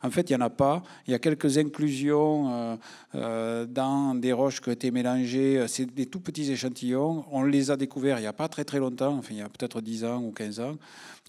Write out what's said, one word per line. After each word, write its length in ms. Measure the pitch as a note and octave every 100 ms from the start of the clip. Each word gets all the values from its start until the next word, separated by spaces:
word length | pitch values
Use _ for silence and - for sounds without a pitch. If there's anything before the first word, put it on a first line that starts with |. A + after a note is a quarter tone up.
en 80 | C3
fait, 180 | F3+ F3
il 80 | B2+
n'y 60 |
en 20 | A#2+
a 60 |
pas. 320 | - C#3 E3 - - -
Il 40 |
y 40 | A#2+
a 40 |
quelques 380 | E3 D3+ D3 C#3
inclusions, 920 | D3+ D3+ D3+ C3+ C#3+ D3 D3+ D3+ C3+
euh, 240 | A#2+ A#2 A2+ - - - C#3
euh, 500 | A#2 A2+ A2+ A#2 A#2+
dans 480 | B2 C3 C#3 C#3
des 180 | B2+ B2+
roches 300 | B2 C3+ B2
qui 80 | -
ont 40 |
été 180 | A#2+ B2+
mélangées. 720 | B2 B2 B2+ B2 C3 C3+ C3+ A#2
C'est 200 | - B2+
des 180 | B2+ C3
tout 140 | F#3
petits 320 | F3+ D3+ C#3+
échantillons. 760 | B2+ C3 B2 B2 B2+ D3+ D#3+ C#3+
On 100 | C#3
les 300 | C#3 C#3 C3+
a 60 | C3+
découverts 420 | C3+ C#3 C#3 B2
il 20 |
n'y 60 | G#2+
a 60 |
pas 140 | - D#3
très, 160 | -
très 140 | - C#3+
longtemps, 400 | C3 B2 C3+ C#3+
enfin, 160 | -
il 40 | G#2+
y 40 |
a 80 | G#2
peut-être 320 | - A#2+ A2+
dix 240 | A2 A2+ A#2
ans 160 | B2
ou 100 | A#2
quinze 280 | - G#2+ G#2+
ans. 160 | B2 D3+ - - - -